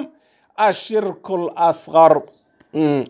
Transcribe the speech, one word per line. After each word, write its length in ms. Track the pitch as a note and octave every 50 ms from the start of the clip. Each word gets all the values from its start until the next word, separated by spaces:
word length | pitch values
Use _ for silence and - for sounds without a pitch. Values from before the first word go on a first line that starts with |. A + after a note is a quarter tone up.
| C#4+ - _ _ _ _ _ _ _ _ _ -
الشرك 680 | G#3+ G#3 F3+ - - - A3 G#3+ G3+ G3 - - _ -
الأصغر." 920 | F#3+ F3 F3 D#3+ - F3 E3+ E3+ D#3 - - D#3 D3+ D#3+ E3 D#3+ D#3 C#3+ - - _ _ _ _ _ _ _ _ -
Mm, 300 | D3+ D#3 D3 D3 C#3 A#2+ -